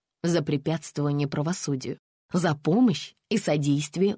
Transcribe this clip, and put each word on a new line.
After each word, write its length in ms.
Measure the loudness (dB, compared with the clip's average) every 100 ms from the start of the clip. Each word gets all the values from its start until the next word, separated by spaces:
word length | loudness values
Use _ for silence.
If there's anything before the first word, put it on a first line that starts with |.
| _ _
за 180 | 0 0
препятствование 840 | 0 -2 -2 -4 -4 -4 -2 0 -2
правосудию, 680 | -2 -2 -2 -2 -4 -6 -10 _ _ _
за 240 | -2 0 0
помощь 580 | 2 4 4 2 -6 -18 _
и 80 | 0
содействие 800 | 2 2 2 0 0 0 0